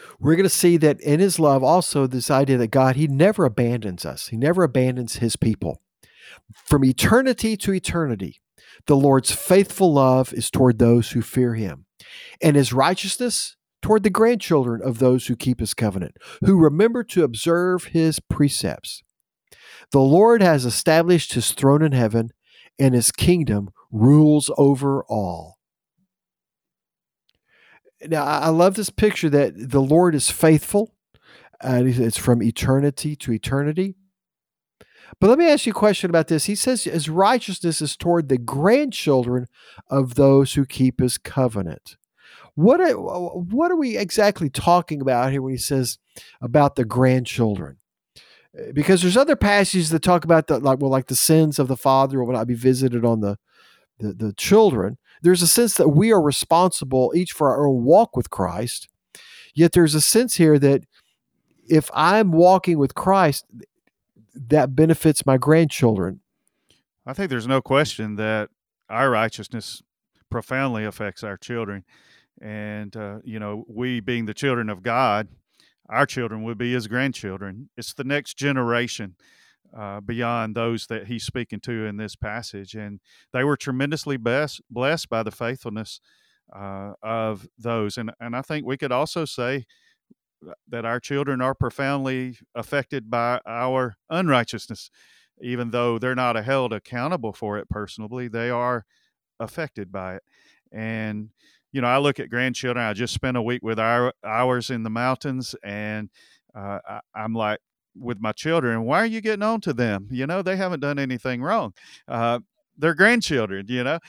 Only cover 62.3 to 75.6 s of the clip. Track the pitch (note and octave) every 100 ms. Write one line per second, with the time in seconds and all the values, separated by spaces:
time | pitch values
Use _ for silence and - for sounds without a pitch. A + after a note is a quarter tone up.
62.3 | E3 F3 F#3+ F3+ D#3+ C#3 - F#3 G3 E3
63.3 | C#3 - A2+ - _ _ _ _ _ A2
64.3 | - A#2 D3+ C3 C3 D#3+ D#3 D#3+ D3 -
65.3 | C3 C#3+ D#3+ D#3+ - A#2+ G#2 F2+ F#2+ _
66.3 | _ _ _ _ _ _ _ B2+ C3 F#3+
67.3 | B2+ A2+ C3+ - C3+ D3+ - G#2+ G#2 A2
68.3 | A2 G#2+ _ _ _ - A2 C3+ A2 A2
69.3 | - G2+ A2+ - - _ _ _ _ -
70.3 | A#2 - C3 C#3 A2+ G#2+ - G#2 - G#2+
71.3 | F#2+ - A#2+ G#2 G2+ - _ _ _ _
72.3 | _ G#2+ G#2+ G#2 G#2 G#2 A2+ G#2 G#2 -
73.3 | G#2+ G#2 G#2 - A2 B2+ B2 G2+ A#2+ A2
74.3 | G#2 C#3 B2 G#2+ F#2+ A#2 A#2+ B2+ G#2 G#2+
75.3 | _ _ _